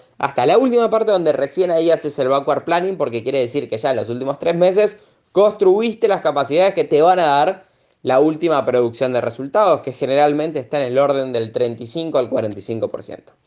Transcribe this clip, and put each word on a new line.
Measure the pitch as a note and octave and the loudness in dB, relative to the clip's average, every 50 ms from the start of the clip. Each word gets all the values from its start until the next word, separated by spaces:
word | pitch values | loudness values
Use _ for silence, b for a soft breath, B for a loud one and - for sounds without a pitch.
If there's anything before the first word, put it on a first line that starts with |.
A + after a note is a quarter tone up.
| B B B - | B B B -6
hasta | - C#3 - B2+ B2 | -6 -4 -2 0 2
la | D3 F3+ A#3 | 4 4 4
última | C4+ B3+ A#3+ A#3+ A#3 G#3 | 4 2 2 2 2 2
parte | G#3+ A3 A3 G#3+ | 0 0 0 0
donde | G3+ F3+ E3 D#3 | 0 2 2 0
recién | C#3+ C3+ C#3 C#3 - F3+ F#3+ F3+ | 0 0 -2 -4 -2 -2 -2 0
ahí | E3 E3 E3 E3+ | 0 2 2 2
haces | D#3+ - - D3 - D3 | 2 0 -2 -4 -4 -2
el | C3 C3 | 0 0
backward | C#3 C#3 C3+ D#3 C#3 C3 - | 0 0 0 0 -2 -2 -2
planning, | E3 E3+ F3 F3+ G3 F#3+ | 0 0 0 0 -2 -4
porque | D#3 D3 B2 A#2 A#2 | -4 -4 -4 -4 -4
quiere | G#2+ C3 C3+ C3+ | -4 -2 -2 -2
decir | B2 A#2 C#3 C#3+ B2 A2 | -2 -2 -4 -6 -4 -4
que | - A2 | -4 -4
ya | - C#3 | -2 -2
en | C3 | -2
los | A2 G#2 A2 | -2 -4 -4
últimos | A#2+ B2+ C3 C3+ C#3+ - | -6 -6 -4 -6 -6 -2
tres | - E3+ E3+ | -2 -2 0
meses | E3+ F3+ F#3 F3+ G3+ G#3+ G#3 - b b b b b b _ | 2 2 2 4 4 2 0 -2 b b b b b b _
construiste | - F3+ G#3 G#3+ G#3 - G3+ F#3 F#3+ G#3+ A#3 A#3 G#3+ - A#3 G3+ | 2 2 2 2 2 4 4 4 4 4 2 -2 -2 0 0 0
las | G3 - | 0 0
capacidades | - D#3 C#3+ C#3+ C3+ - C#3+ E3+ F#3 G3 F#3+ | 0 -2 0 0 -2 0 2 2 2 2 2
que | E3+ C#3+ | 0 0
te | - D#3 C#3+ | 2 2 4
van | D#3+ F3+ F#3 F#3 | 4 4 4 4
a | E3+ | 2
dar | D3 C#3+ C#3+ D3+ F3+ G3 b b b b b b b b b | 2 2 2 2 2 -2 b b b b b b b b b
la | - B2+ B2+ C3+ | -4 0 2 2
última | D3+ D#3 D#3 D3+ E3+ E3 D3+ C#3 A2+ | 2 2 0 0 -2 0 0 0 0
producción | C3 B2 B2 A#2+ A#2 A#2 - C3+ B2+ | 0 0 0 0 0 -2 -4 -4 -2
de | B2 A#2+ | -2 -2
resultados, | A2+ A#2+ A2+ - C3+ C#3 - G#3 G#3+ F#3 D3+ - | -4 -4 -6 -8 -8 -4 0 2 2 2 2 0
que | - C3+ | -2 -6
generalmente | A#2+ - D3 B2+ C3+ C#3+ D3 D3 C#3+ D3+ D3+ E3 D3+ C#3+ | -8 -6 -4 -2 2 2 2 2 2 0 -4 -4 -6 -8
está | A#2+ - D3+ D3 | -8 -6 -4 -4
en | C3+ B2 | -4 0
el | B2 C3+ | 0 2
orden | C#3+ C#3 C#3 C3+ C3 C3 | 2 2 0 -2 -4 -4
del | B2 A#2 A2+ A2 | -4 -6 -6 -6
treinta | - - B2 A#2+ A#2 A#2 | -4 -4 -2 -4 -4 -8
y | A#2+ | -12
cinco | A#2 - E3 D#3+ D#3+ D3 C#3 | -10 -8 -8 -6 -2 -2 -2
al | B2 A2 | -2 -2
cuarenta | C3+ A#2+ A2 G#2+ G2+ G2 | -2 -4 -4 -4 -8 -10
y | |
cinco | - - A2+ A2 - - | -10 -8 -6 -6 -6 -6
por | - - | -6 -10
ciento. | - - - - _ _ _ _ _ | -14 -14 -18 -18 _ _ _ _ _